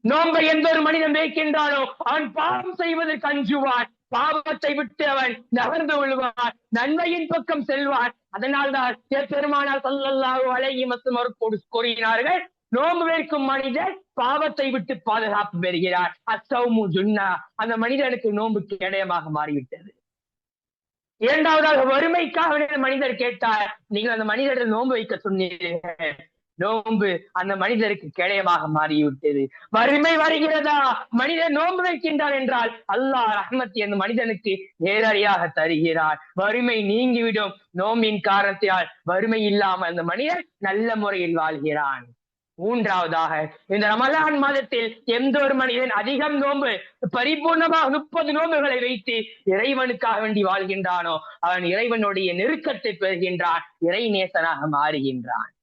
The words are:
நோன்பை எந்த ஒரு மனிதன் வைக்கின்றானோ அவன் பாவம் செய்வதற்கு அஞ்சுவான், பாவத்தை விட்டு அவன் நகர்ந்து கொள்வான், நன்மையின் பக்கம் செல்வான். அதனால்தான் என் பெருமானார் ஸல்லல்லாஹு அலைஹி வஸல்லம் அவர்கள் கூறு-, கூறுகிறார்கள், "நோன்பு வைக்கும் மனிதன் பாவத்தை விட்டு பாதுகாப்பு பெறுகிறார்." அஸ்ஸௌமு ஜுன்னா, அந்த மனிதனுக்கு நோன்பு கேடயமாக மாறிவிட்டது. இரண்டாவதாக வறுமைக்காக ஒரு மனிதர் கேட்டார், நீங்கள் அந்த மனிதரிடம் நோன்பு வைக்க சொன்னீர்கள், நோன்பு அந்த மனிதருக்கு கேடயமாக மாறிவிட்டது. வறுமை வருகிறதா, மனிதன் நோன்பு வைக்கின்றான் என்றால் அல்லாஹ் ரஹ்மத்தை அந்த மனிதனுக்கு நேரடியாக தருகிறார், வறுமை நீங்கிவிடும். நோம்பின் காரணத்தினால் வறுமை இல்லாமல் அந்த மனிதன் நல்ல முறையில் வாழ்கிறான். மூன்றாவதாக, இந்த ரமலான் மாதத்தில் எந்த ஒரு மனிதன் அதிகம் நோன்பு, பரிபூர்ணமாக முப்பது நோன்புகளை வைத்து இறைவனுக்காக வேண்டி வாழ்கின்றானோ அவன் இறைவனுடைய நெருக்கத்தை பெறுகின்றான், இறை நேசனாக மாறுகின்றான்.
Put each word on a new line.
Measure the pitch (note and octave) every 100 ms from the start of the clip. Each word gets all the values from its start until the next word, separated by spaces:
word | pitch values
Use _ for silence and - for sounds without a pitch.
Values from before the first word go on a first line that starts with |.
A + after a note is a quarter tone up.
| A3
நோன்பை | D4+ E4 D#4+
எந்த | D#4 D#4 D#4+
ஒரு | D#4+
மனிதன் | D4+ D#4+ D#4 D#4
வைக்கின்றானோ | D#4+ D#4+ D#4 D4+ D4 C#4+ B3+ -
அவன் | E4 D4+ C#4
பாவம் | D#4 D#4+ F#4 F#4
செய்வதற்கு | F4 E4+ D#4+ E4 D4+ C#4+
அஞ்சுவான், | C#4+ A3 C#4+ C4+ A#3+ A3+ _ _
பாவத்தை | B3+ G4 - D4+ D4+ D4
விட்டு | C#4+ B3+ - D4
அவன் | C4+ B3+ A3+ -
நகர்ந்து | A#3+ B3 E4 D4+ D4
கொள்வான், | C#4 C4 B3+ A#3+ A#3+ - _ A3+
நன்மையின் | C4 D#4+ E4+ F4 E4
பக்கம் | E4 B3 D4+ B3+
செல்வான். | C#4 C#4 C4+ B3 - _
அதனால்தான் | G3 C4 C#4 C#4 C4+ B3 - _
என் | C4+ C#4
பெருமானார் | C#4+ D4 C#4+ C#4 C#4
ஸல்லல்லாஹு | C4 C#4 C#4 C4+ C4 B3+ B3+ B3+
அலைஹி | C4+ C4 B3+
வஸல்லம் | B3 C4 A#3+
அவர்கள் | B3 -
கூறு-, | A3+ G#3+ _
கூறுகிறார்கள், | A#3 A#3+ A3+ A3+ A3+ C#4 F4+ F4+ _ _
"நோன்பு | A#3+ D#4 F4
வைக்கும் | E4 E4 D#4 D4+ C4+
மனிதன் | C4+ C4+ C4 F#4 F#4+ _
பாவத்தை | - B3 D4 D#4 D4 C4+
விட்டு | B3+ F3+ A#3+ -
பாதுகாப்பு | A3 A3 G#3 G#3 F3
பெறுகிறார்." | F3+ F3 F3+ F3 F3 - -
அஸ்ஸௌமு | G#3+ _ B3 A#3+ A3+ G3+
ஜுன்னா, | F3 G#3 G#3 G3 F3 -
அந்த | - A3 A3+
மனிதனுக்கு | A#3 C#4 C4 B3 A3+ G#3
நோன்பு | A3+ G#3+ -
கேடயமாக | G3 F#3+ G3 F#3+ F3 D#3 D3+
மாறிவிட்டது. | D3+ D3 B2+ - F#3+ _ _ _ _ _ _ _ _ _ _ _ _ _
இரண்டாவதாக | A3+ D#4 D#4+ D#4 D#4 C#4+
வறுமைக்காக | C4 C4+ E4 F4 D#4+ E4 E4
ஒரு | D4 D4 D4
மனிதர் | C4 C4+ C4+
கேட்டார், | A#3 A#3+ A#3+ A#3 G#3+ G3+ - _
நீங்கள் | G3+ A#3
அந்த | A3+ G#3+
மனிதரிடம் | A3 C#4 B3+ A#3+
நோன்பு | G#3+ C4 A#3+
வைக்க | A3+ G3+
சொன்னீர்கள், | G3+ F#3+ F3+ F3 F3 E3+ F3 E3 D#3 C#3+ - _ _ -
நோன்பு | G3 A3 G#3+ G#3+ G3+ E3+ -
அந்த | F#3 F#3+ G3
மனிதருக்கு | F#3+ A#3 G#3+ G3+ D#3 -
கேடயமாக | F3+ G3+ F3+ F3 D#3
மாறிவிட்டது. | D#3 D#3 D3+ D3 C3+ D3+ C#3+ C3+ - -
வறுமை | A3 B3 D4 D#4+ E4
வருகிறதா, | D#4 D#4+ D#4 D#4 D4 D4 C4 G#3+ - A#3
மனிதன் | C4+ E4 E4 D4
நோன்பு | E4+ F#4
வைக்கின்றான் | F4+ D#4 D#4+ D4+ D4 C#4
என்றால் | C4 B3 A3+ A3+ -
அல்லாஹ் | G#3 C4+ C4 A3+ G#3
ரஹ்மத்தை | - B3+ A#3+ A3+
அந்த | G#3
மனிதனுக்கு | G3+ G3 A#3 A3+ G#3 G#3 F#3+ F#3+ _
நேரடியாக | E3+ G#3+ A3 G#3 G#3 F#3 E3+ E3
தருகிறார், | D#3+ D#3 E3 D#3+ D#3 D3+ -
வறுமை | - G3+ A#3 B3 A3 G3+
நீங்கிவிடும். | G#3+ B3+ A#3+ A#3 G#3+ G3 - _ F3
நோம்பின் | G3+ A#3 A3 G#3
காரணத்தினால் | G3+ G3 G3 G3 G3+ F#3 E3+ -
வறுமை | - F#3 A3 A3+ G#3
இல்லாமல் | G3+ G3 F#3 F3
அந்த | F3
மனிதன் | E3+ F#3+ D4 F4 F4 _ G3
நல்ல | G3+ A3+
முறையில் | A3 G3+ F#3+ F3 E3
வாழ்கிறான். | D#3+ D#3 D3+ D3 C#3+ C3 A#2+ _ _ _ _ -
மூன்றாவதாக, | G3 A#3+ G#3 F#3 E3+ E3 D#3+ D#3 D#3 - -
இந்த | G3+ G#3
ரமலான் | A3 C4 D#4+ D#4 D4
மாதத்தில் | C#4 C#4 - A#3+ A3+ A3+
எந்த | - A#3 C4+ C#4+
ஒரு | C#4
மனிதன் | C4+ B3+ A#3+ B3+ G#3
அதிகம் | G#3+ C#4+ D4+ C#4+
நோன்பு, | C#4 C#4+ C4 F#3+ - _ G3
பரிபூர்ணமாக | B3 B3+ D#4 D#4+ E4 E4 D#4+ C#4
முப்பது | C#4+ D4 E4+ D4+
நோன்புகளை | D4+ E4 D4+ C#4 B3+
வைத்து | B3 A#3+ A3 A3+ A3 -
இறைவனுக்காக | - F#3+ B3+ C4 B3+ A#3 A#3 G#3+
வேண்டி | G#3+ G#3
வாழ்கின்றானோ | F#3+ G3 F#3+ G3 F3+ F3+ E3+ D#3 - -
அவன் | F3 F3+ F3
இறைவனுடைய | F#3+ A#3 A3+ G#3 F#3+ F#3
நெருக்கத்தை | F3 A3+ D#4 D#4 B3 A3 F#3+
பெறுகின்றான், | F#3+ F3+ F3+ F3 F3 E3 - _
இறை | E3+ F#3+ A#3 G3+
நேசனாக | F#3 F3+ E3 D3 D3+
மாறுகின்றான். | C#3+ D3+ D3+ C3+ B2+ A#2+ A2 A2+ _